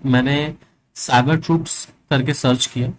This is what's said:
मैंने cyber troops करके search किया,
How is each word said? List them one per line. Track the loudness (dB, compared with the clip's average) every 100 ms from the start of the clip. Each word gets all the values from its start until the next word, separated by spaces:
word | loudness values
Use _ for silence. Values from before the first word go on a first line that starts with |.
| 0
मैंने | 2 2 0 -2 -10 _ _ _ -12
cyber | 0 2 4 0
troops | 0 0 0 -4 -4 _ -2
करके | 0 0
search | 0 0 0 -2
किया, | -4 -6